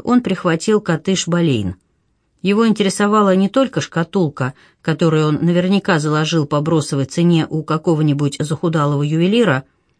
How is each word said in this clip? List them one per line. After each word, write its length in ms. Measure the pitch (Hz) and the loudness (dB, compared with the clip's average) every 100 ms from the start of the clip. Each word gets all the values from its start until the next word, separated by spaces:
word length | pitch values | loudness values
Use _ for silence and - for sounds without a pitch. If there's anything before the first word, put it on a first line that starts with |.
он 160 | - 247 | 0 0
прихватил 600 | 214 180 175 165 - 214 | 0 -2 -2 -2 0 0
коттедж 420 | 208 165 190 190 165 | 0 -4 -2 -4 -2
Болейн. 500 | 175 165 117 92 - _ _ _ _ _ _ | 0 0 0 -4 -8 _ _ _ _ _ _
Его 280 | 185 202 226 | -2 2 2
интересовала 680 | 214 190 - 208 214 202 | 2 0 0 0 2 4
не 140 | 185 196 | 2 2
только 320 | 262 262 156 | 0 0 -2
шкатулка, 720 | - 165 160 196 156 - 127 - _ _ | -4 -4 -2 -2 -2 -2 -8 -8 _ _
которую 460 | - 156 165 156 151 | -6 0 2 2 0
он 100 | 151 | 0
наверняка 580 | 170 175 185 202 196 165 | 0 0 2 0 2 0
заложил 480 | 151 151 156 165 143 | 0 0 0 -2 0
по 140 | 151 | -2
бросовой 460 | 151 160 - 139 131 | 0 0 0 -4 -4
цене 400 | - 170 165 - | 0 2 2 0
у 140 | 156 | -4
какого-нибудь 720 | 151 156 180 151 151 143 143 - | -4 -2 0 0 2 0 -2 -4
захудалого 640 | 151 156 170 160 143 143 | -6 -4 -2 0 0 0
ювелира. 640 | 147 160 180 233 214 131 - _ _ | -2 0 2 2 2 0 -4 _ _